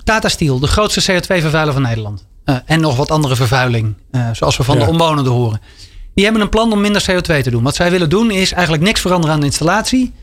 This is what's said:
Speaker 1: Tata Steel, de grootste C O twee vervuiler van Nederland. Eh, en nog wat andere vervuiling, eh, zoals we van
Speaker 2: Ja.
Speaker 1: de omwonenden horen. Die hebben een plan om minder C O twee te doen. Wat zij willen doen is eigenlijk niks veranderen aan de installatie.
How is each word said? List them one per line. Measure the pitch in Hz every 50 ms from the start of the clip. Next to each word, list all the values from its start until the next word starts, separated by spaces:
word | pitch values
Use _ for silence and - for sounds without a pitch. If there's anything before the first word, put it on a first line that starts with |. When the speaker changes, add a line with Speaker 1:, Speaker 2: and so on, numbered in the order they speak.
| -
Speaker 1:
Tata | - 214 220 214 202
Steel, | - - 170 143 131 127
de | 143
grootste | - - 214 214 202 - 202 - -
C | 190
O | 180
twee | 170 - 196 175
vervuiler | 156 160 147 160 156 151
van | 135 139
Nederland. | 135 120 113 110 107 104 104 95 - - - - -
Eh, | - 135 123 -
en | - 156 165
nog | 160 156 127
wat | 123 147 -
andere | 156 156 147 135 127
vervuiling, | 117 113 107 139 127 127 127 120 113 110 107 107 - - -
eh, | - 127 120 117
zoals | 113 - 151 147 -
we | -
van | 127 120 135 123
Speaker 2:
Ja. | 113
Speaker 1:
de | -
omwonenden | 165 165 165 160 156 147 135 131
horen. | 120 123 120 113 107 110 - - - - - - - - - - -
Die | 190 196
hebben | 214 220 220
een | 202 202
plan | - 220 226 233
om | 214 202
minder | 202 208 208 190
C | - -
O | 185 180
twee | 165 165 165 139
te | 123 123
doen. | 120 117
Wat | 117 139 139
zij | - 175 175
willen | 180 185 175 151
doen | 175 214 233 226
is | 202 190 190 175
eigenlijk | - 180 175 147 165 151 165
niks | 208 214 -
veranderen | - 185 180 180 165 151 156
aan | 151
de | 147
installatie. | 143 - - 151 165 190 214 202 - - 262 254 247 - -